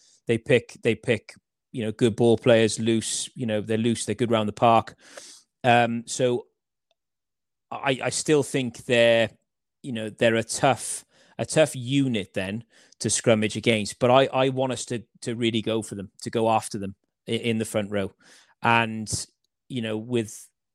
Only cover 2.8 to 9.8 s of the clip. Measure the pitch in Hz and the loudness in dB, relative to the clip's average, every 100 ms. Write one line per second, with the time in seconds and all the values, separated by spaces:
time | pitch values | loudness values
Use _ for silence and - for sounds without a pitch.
2.8 | 113 113 - - - - 120 107 104 110 | -2 -2 -2 -6 -8 -8 -4 -4 -2 -2
3.8 | 117 113 - 104 120 110 107 - 120 113 | 0 -2 -4 -4 0 0 -2 2 4 4
4.8 | - - - - - - _ _ 127 120 | 2 -6 -20 -20 -20 -20 _ _ 2 4
5.8 | 117 117 117 - 127 123 - _ _ _ | 4 -2 -8 -2 0 -2 -6 _ _ _
6.8 | _ _ _ _ _ _ _ _ _ 117 | _ _ _ _ _ _ _ _ _ -6
7.8 | 139 127 123 - - 151 131 143 123 - | -4 -2 -2 -2 2 2 2 -2 -4 -8
8.8 | - 120 117 117 110 - _ _ _ _ | 0 4 6 6 2 -4 _ _ _ _